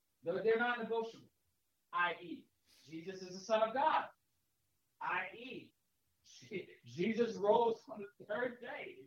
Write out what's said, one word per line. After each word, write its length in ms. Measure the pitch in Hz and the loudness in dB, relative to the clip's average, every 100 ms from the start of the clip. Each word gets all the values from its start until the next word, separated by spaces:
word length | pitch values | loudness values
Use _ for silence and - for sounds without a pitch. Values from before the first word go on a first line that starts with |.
| _ _ | _ _
they're, 200 | 160 185 | -4 0
they're 160 | 214 226 | 2 4
non-negotiable, 680 | 240 240 196 226 226 - - _ _ _ _ _ _ | 2 0 0 -2 -4 -10 -20 _ _ _ _ _ _
i 180 | - 190 - | 0 0 0
e, 220 | - - - _ _ _ 135 | -8 -12 -12 _ _ _ -14
Jesus 340 | 160 180 185 | -10 -10 -10
is 160 | 185 185 | -10 -10
the 40 | - | 0
Son 180 | 220 220 | 2 2
of 60 | |
God, 300 | 254 311 285 - - _ _ _ _ _ _ _ _ | 4 4 4 0 -12 _ _ _ _ _ _ _ _
i 340 | 185 185 185 220 | -4 -2 -4 -10
e, 360 | 254 185 - _ _ _ _ _ - - - | -12 -12 -14 _ _ _ _ _ -20 -20 -8
Je-, 180 | 196 - - 120 | -8 -8 -16 -14
Jesus 500 | 127 202 214 233 190 | 0 2 4 2 2
rose 400 | 202 240 233 226 - | 6 6 6 2 -6
on 80 | 214 202 _ | -12 -12 _
the 60 | 185 | -6
third 320 | 214 254 233 | -4 -4 -6
day, 360 | 240 - 185 180 | -10 -10 -10 -14